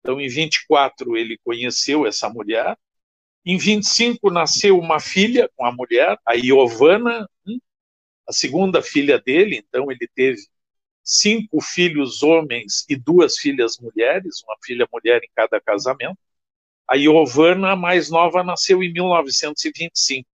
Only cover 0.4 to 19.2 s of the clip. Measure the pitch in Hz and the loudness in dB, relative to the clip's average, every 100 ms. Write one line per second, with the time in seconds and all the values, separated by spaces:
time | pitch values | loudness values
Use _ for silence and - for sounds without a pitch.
0.4 | 160 - - 151 139 _ 123 113 113 113 | -4 -4 0 2 2 _ -6 -4 -4 -8
1.4 | - 120 123 113 - 147 127 101 113 117 | -8 -6 -6 -6 -2 0 0 -2 -8 -8
2.4 | 104 110 131 220 _ _ _ _ _ _ | -4 -2 -2 -6 _ _ _ _ _ _
3.4 | - 180 185 214 196 - 233 240 202 175 | -4 -2 0 0 0 0 0 0 0 0
4.4 | 170 - 208 185 165 156 - - 208 247 | -2 0 4 4 2 -4 -2 0 0 2
5.4 | - _ 123 123 127 120 160 - - 120 | 0 _ -4 -4 -2 2 2 0 -2 0
6.4 | 123 135 127 113 143 202 240 233 208 _ | 4 4 4 4 4 6 2 -6 -10 _
7.4 | - 247 _ _ _ _ _ _ - - | -12 -12 _ _ _ _ _ _ -10 -6
8.4 | 143 139 190 170 - 151 143 127 - 139 | -2 0 2 0 0 -2 2 0 2 2
9.4 | 208 135 - 127 139 123 117 - 131 113 | 2 0 -6 -6 -6 -8 -12 -2 -2 -2
10.4 | 101 _ _ _ _ _ - - 208 226 | -10 _ _ _ _ _ -4 0 2 0
11.4 | 214 156 - - 175 151 135 110 147 165 | -2 -4 -4 -2 0 0 -4 0 2 4
12.4 | 156 120 104 - - 139 123 175 151 - | 2 -8 -8 -8 -6 -6 2 4 4 2
13.4 | 147 139 117 - 120 107 117 175 190 - | -4 0 -2 -2 -12 -2 0 -2 -6 -14
14.4 | - 107 - 123 120 117 110 120 117 - | -14 -14 -12 -4 -4 -2 0 0 0 -4
15.4 | 113 107 - 104 110 135 131 185 _ _ | -2 -2 -2 -4 -2 -6 -8 -12 _ _
16.4 | _ _ _ _ - 131 143 156 151 123 | _ _ _ _ -2 2 4 4 4 4
17.4 | 160 185 190 190 175 180 147 165 170 180 | 4 4 0 -2 0 0 0 2 2 2
18.4 | 180 175 - 185 180 170 185 175 | -4 -4 2 2 0 -4 0 0